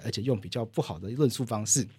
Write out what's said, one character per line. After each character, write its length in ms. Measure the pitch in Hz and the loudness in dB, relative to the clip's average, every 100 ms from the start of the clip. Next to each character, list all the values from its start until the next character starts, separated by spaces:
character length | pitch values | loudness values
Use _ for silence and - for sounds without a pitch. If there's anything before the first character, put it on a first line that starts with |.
| 110 | -4
而 60 | |
且 100 | 107 | -2
用 180 | 120 113 | 0 0
比 80 | 90 | -2
较 140 | 120 113 | -4 -2
不 180 | - | -2
好 160 | - 82 | -4 -4
的 100 | 95 | -6
论 180 | 123 143 | 2 2
述 140 | - | 4
方 220 | 123 110 107 | -2 -2 2
式。 220 | 139 107 | 2 2